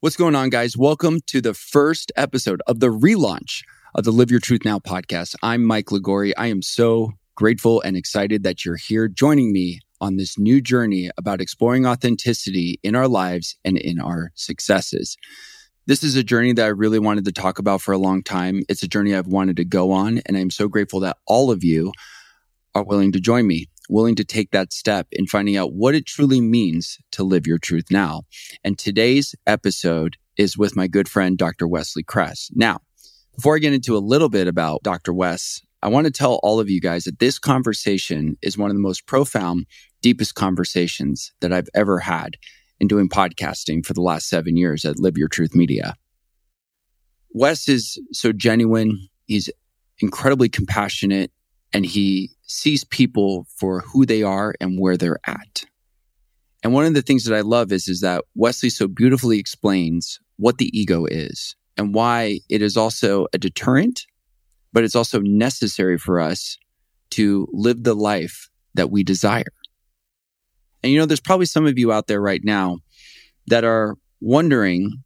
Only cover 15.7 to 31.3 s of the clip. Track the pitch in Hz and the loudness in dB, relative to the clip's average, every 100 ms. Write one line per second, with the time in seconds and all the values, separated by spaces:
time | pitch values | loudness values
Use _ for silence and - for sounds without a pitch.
15.7 | _ - 139 156 135 107 120 120 117 110 | _ -2 0 2 0 2 2 4 2 2
16.7 | 101 107 110 107 104 98 87 92 - 98 | 2 2 2 2 0 -2 -4 -4 -2 0
17.7 | 98 - 98 95 95 - 95 90 95 - | 0 0 0 2 0 -2 -4 -2 -2 -4
18.7 | 82 92 104 101 98 92 98 95 87 87 | -6 -4 -2 0 0 0 0 0 0 0
19.7 | 95 92 95 101 117 - 98 92 - 104 | 0 2 2 0 -2 -2 -2 -2 -2 -2
20.7 | 104 101 95 92 - - 113 135 107 85 | 0 -2 -2 -4 -6 0 2 4 2 2
21.7 | 80 87 - - - - _ _ _ _ | 2 0 -6 -20 -20 -20 _ _ _ _
22.7 | 101 98 101 98 95 92 120 110 80 78 | -6 0 2 2 2 2 2 2 0 -4
23.7 | _ - 104 113 107 104 110 101 98 92 | _ -2 2 2 2 -2 -2 0 0 -2
24.7 | - - 101 - - 92 104 101 101 87 | -4 -2 -2 -4 -4 0 0 2 0 -2
25.7 | 82 117 151 135 - 147 131 117 117 101 | 0 2 0 -2 0 2 4 4 2 2
26.7 | 80 82 - _ - 95 92 80 82 - | -2 -6 -12 _ -4 2 2 2 -2 0
27.7 | 85 85 95 90 78 78 - - - - | -4 0 0 0 -6 -12 -20 -20 -10 -6
28.7 | 98 - 101 117 135 143 - - 107 101 | -4 -2 2 4 2 0 -4 -2 0 0
29.7 | - 90 82 80 - _ - 98 - 104 | -2 -2 0 -2 -6 _ 0 0 2 -2
30.7 | - 92 101 98 - 92 | 0 0 0 0 0 0